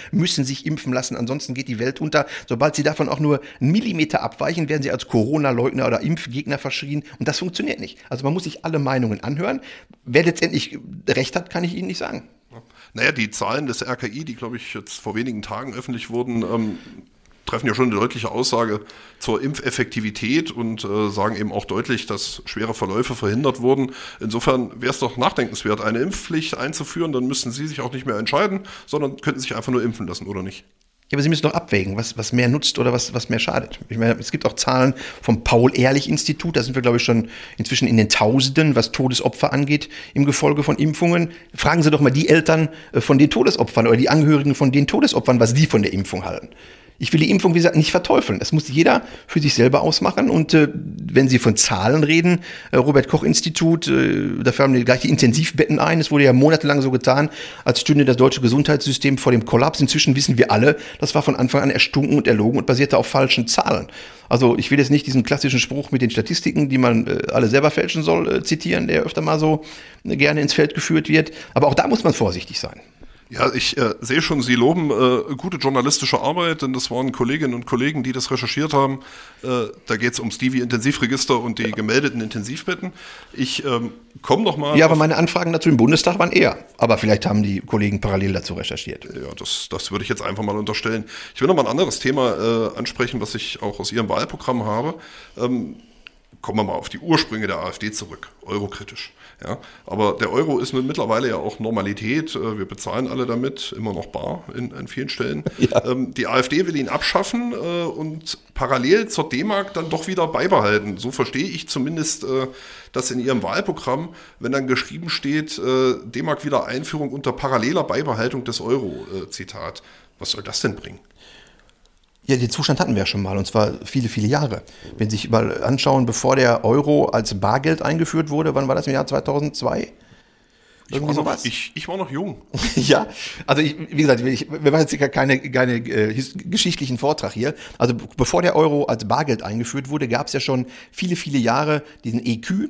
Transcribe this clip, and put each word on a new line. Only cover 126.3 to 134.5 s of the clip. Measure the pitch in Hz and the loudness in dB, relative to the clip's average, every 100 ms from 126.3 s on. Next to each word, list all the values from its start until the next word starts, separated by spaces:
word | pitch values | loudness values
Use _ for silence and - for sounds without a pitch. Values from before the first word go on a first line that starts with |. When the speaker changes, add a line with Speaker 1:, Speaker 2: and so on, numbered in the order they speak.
| 135 | 4
Speaker 1:
der | 123 117 107 | 4 4 2
Euro | 131 147 147 127 | 2 4 2 2
als | 120 107 101 | 0 -2 -2
Bargeld | 101 127 151 160 | 0 2 2 0
eingeführt | 147 160 165 160 156 | 0 0 0 0 0
wurde, | 147 156 131 | 0 0 0
wann | 139 | 0
war | |
das, | 135 143 | 0 0
im | |
Jahr | 135 131 | -2 -2
zweitausendzwei? | 135 135 143 151 - 120 - - - _ - _ _ _ _ _ _ - | -2 -2 -2 -4 -4 -4 -4 -6 -12 _ -20 _ _ _ _ _ _ -8
Speaker 2:
Ich | 139 | -4
Speaker 1:
Irgendwie | 147 143 | -2 -2
Speaker 2:
war | |
noch, | 151 | -2
Speaker 1:
sowas? | - 120 | -4 -6
Speaker 2:
ich, | - - - | -6 -8 -10
ich | - | -8
war | 190 | -6
noch | 160 | -6
jung. | 139 196 120 - - | -6 -8 -10 -8 -4
Speaker 1:
<laughs> | - - | -2 0
Ja, | 127 135 - - - - - | 4 4 2 -8 -14 -6 0
also | 143 | 0
ich, | 151 151 | 0 -2
wie | 160 147 | -4 2
gesagt, | 151 120 | 4 4
ich, | 127 120 | 2 -2
wir | 135 | -4